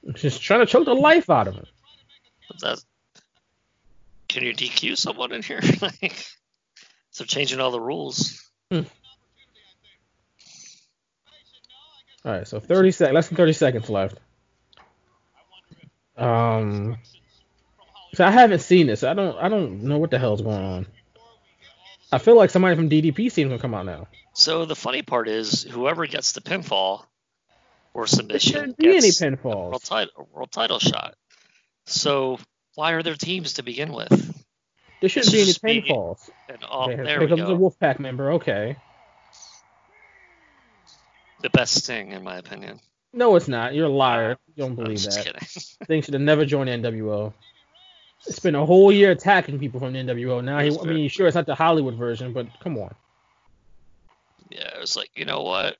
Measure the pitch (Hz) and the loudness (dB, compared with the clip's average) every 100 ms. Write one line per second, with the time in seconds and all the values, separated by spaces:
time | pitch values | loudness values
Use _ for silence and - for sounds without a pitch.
0 | - 135 147 - - 214 240 247 302 254 | -12 -6 -4 -4 0 4 6 4 4 4
1 | 294 330 - 233 196 185 - _ _ _ | 6 4 4 2 2 -4 -16 _ _ _
2 | _ _ _ _ _ - - 127 - _ | _ _ _ _ _ -10 -8 -8 -12 _
3 | _ _ _ _ _ _ _ _ _ _ | _ _ _ _ _ _ _ _ _ _
4 | - - _ - 123 117 123 - - - | -20 -20 _ -6 -6 -6 -4 -4 -4 -4
5 | - - 254 233 - 196 - - 285 - | -6 -6 -8 -8 -10 -4 0 0 -2 -6
6 | 190 - - - _ _ _ _ _ _ | -10 -10 -18 -20 _ _ _ _ _ _
7 | _ - 120 - 139 131 131 123 117 165 | _ -18 -8 -4 -4 -2 -4 -4 -6 -8
8 | 143 131 - - - _ _ 175 - _ | -8 -6 -6 -8 -20 _ _ -6 -6 _
9 | _ _ _ _ _ _ _ _ _ _ | _ _ _ _ _ _ _ _ _ _
10 | _ _ _ _ - - - - _ _ | _ _ _ _ -20 -20 -20 -20 _ _
11 | _ _ _ 302 _ _ _ 262 302 _ | _ _ _ _ _ _ _ _ _ _
12 | _ _ - 101 - 107 - 185 190 180 | _ _ -8 -8 -8 -14 0 4 6 6
13 | 156 143 160 165 170 156 143 123 113 104 | 4 4 0 2 4 4 2 0 -4 -2
14 | 95 - _ _ _ _ _ _ _ _ | -2 -6 _ _ _ _ _ _ _ _
15 | _ _ _ _ _ 185 _ - - _ | _ _ _ _ _ _ _ -20 -20 _
16 | _ - 123 117 117 110 107 104 104 120 | _ -6 0 2 2 0 -2 -4 -6 -8
17 | - _ _ _ _ _ _ _ _ _ | -14 _ _ _ _ _ _ _ _ _
18 | _ - 185 220 240 180 - 180 151 107 | _ 2 6 8 8 6 4 6 6 2
19 | 135 175 196 110 170 214 151 95 117 147 | -2 -2 -2 -2 -2 0 -2 -6 -4 -2
20 | 160 123 123 107 107 104 95 92 92 _ | 0 0 0 -2 -2 -4 -4 -6 -10 _
21 | _ _ 233 _ _ _ _ _ - - | _ _ _ _ _ _ _ _ -20 -20
22 | _ 131 214 233 196 185 185 165 160 156 | _ 0 8 8 8 4 4 2 2 2
23 | 156 139 233 202 139 123 127 107 92 80 | 2 0 -2 0 -2 -2 -6 -8 -8 -12
24 | 87 _ _ - - 160 160 151 - 131 | -16 _ _ -2 0 0 -4 -6 -6 -6
25 | - 123 113 110 107 107 127 120 127 165 | -4 -4 -2 -4 -4 -6 -6 -4 -2 -2
26 | 160 156 - - - 185 160 98 95 98 | -4 -4 -6 -6 -8 -8 -4 -2 -2 -4
27 | - _ _ _ _ _ _ _ _ - | -10 _ _ _ _ _ _ _ _ -10
28 | 110 - 104 - - 294 285 247 320 381 | 0 0 0 -2 0 0 -6 2 4 6
29 | 226 175 160 135 131 104 90 127 - 208 | 4 2 -2 -4 -6 -6 -6 -10 -6 -6
30 | 196 - 147 147 127 - 226 131 95 78 | -6 -10 -20 -16 -14 -6 -4 0 -2 -2
31 | 50 - _ _ _ _ _ _ - - | -8 -16 _ _ _ _ _ _ -8 -4
32 | 151 139 131 131 - _ _ - 156 165 | 0 0 -2 -6 -12 _ _ -6 -4 -2
33 | 165 151 165 185 160 - 123 120 151 117 | -4 -8 -6 -6 -8 -10 -10 -10 -8 -8
34 | 113 - - - _ _ _ _ _ _ | 0 0 0 -14 _ _ _ _ _ _
35 | 190 285 233 214 196 175 220 233 - 131 | -2 2 2 4 4 2 0 -2 0 -4
36 | 87 95 - - _ 127 - 135 127 127 | -4 -10 -16 -20 _ -20 -12 -6 -6 -4
37 | 135 147 156 165 175 175 185 - 160 127 | -4 0 2 0 0 2 2 2 -2 -2
38 | 135 127 139 160 156 104 110 139 _ _ | -6 -4 -2 -2 -2 -4 -4 -8 _ _
39 | _ _ _ - - - _ _ _ _ | _ _ _ -20 -20 -20 _ _ _ _
40 | _ _ 370 349 _ _ _ _ _ - | _ _ _ _ _ _ _ _ _ -20
41 | _ _ _ _ 131 - 120 - - 117 | _ _ _ _ 0 0 2 -2 -4 -10
42 | 98 95 92 90 90 101 98 107 _ _ | -10 -12 -12 -14 -14 -16 -16 -20 _ _
43 | _ 240 240 185 - 123 117 143 160 139 | _ 0 4 4 4 -4 -4 -2 0 2
44 | 131 117 113 127 _ - 131 120 110 107 | 2 2 -2 -4 _ -10 -8 -6 -6 -6
45 | 98 101 - - - - - _ - 160 | -6 -6 -8 -12 -16 -16 -18 _ -4 -4
46 | 147 139 147 151 147 143 131 120 117 113 | -2 -2 2 2 2 0 -2 -4 -6 -6
47 | 107 104 107 107 _ _ _ _ _ _ | -6 -6 -6 -10 _ _ _ _ _ _
48 | _ _ - - 185 147 151 180 196 202 | _ _ -14 -4 -2 0 6 8 10 10
49 | 196 180 190 196 160 139 139 123 127 131 | 6 6 4 2 2 -6 -6 -6 -8 -8
50 | 127 120 123 123 123 143 147 147 165 160 | -6 -6 -4 -4 -2 0 0 0 -2 -2
51 | 147 - 185 170 160 139 165 160 135 117 | -4 2 2 2 -2 0 2 2 0 -4
52 | 120 117 123 123 127 - 185 135 95 - | -6 -6 -8 -8 -10 -12 -10 -8 -10 -14
53 | _ _ _ _ _ _ _ - _ _ | _ _ _ _ _ _ _ -20 _ _
54 | _ _ _ _ _ - - - - - | _ _ _ _ _ -16 -14 -12 -10 -8
55 | - - 147 - - 92 101 - | -10 -12 -8 -6 -4 -4 -4 -8